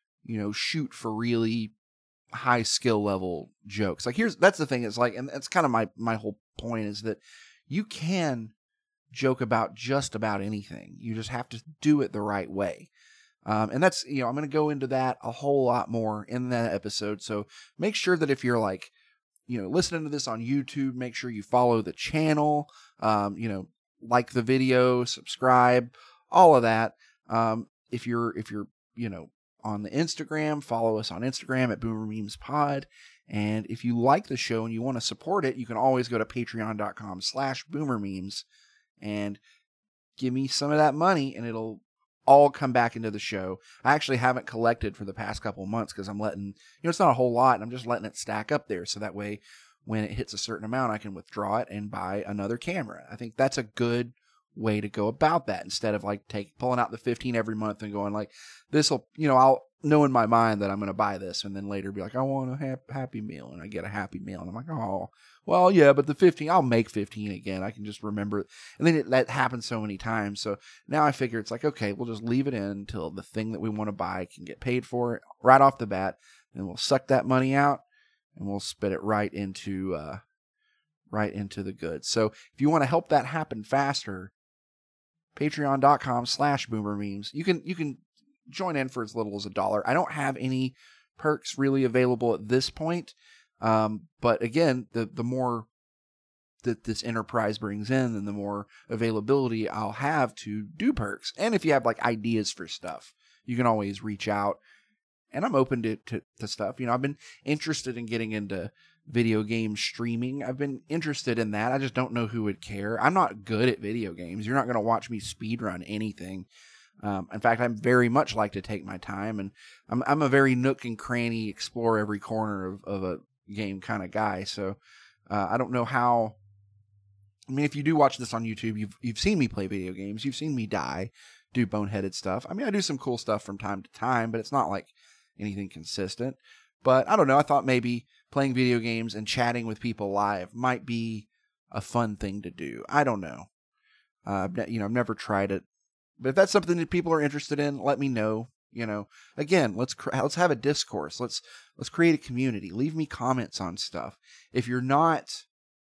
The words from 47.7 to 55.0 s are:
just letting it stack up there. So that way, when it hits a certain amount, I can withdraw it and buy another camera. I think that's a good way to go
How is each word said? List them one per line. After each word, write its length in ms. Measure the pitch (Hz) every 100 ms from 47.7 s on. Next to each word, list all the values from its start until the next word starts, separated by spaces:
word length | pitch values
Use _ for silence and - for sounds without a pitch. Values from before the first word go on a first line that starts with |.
just 160 | 123 117
letting 200 | 120 107
it 100 | -
stack 360 | - 107 107
up 160 | 147 -
there. 180 | 92 92
So 140 | 101
that 140 | 104
way, 260 | 95 104 104 - - - _
when 200 | - 110
it 80 | 107
hits 220 | 107 -
a 40 | 104
certain 260 | - 101
amount, 280 | 107 127 127
I 60 | 107
can 160 | 107
withdraw 440 | 95 - - 95 110
it 100 | 117
and 200 | 104 104
buy 320 | 104 92 101 -
another 320 | 101 98 120
camera. 480 | - 180 117 82 65
I 60 | 104
think 200 | 120 -
that's 220 | 135 139
a 40 |
good 500 | 107 - 120 120 120 - _ _ _
way 260 | - 110 104
to 80 | 104
go 180 | 107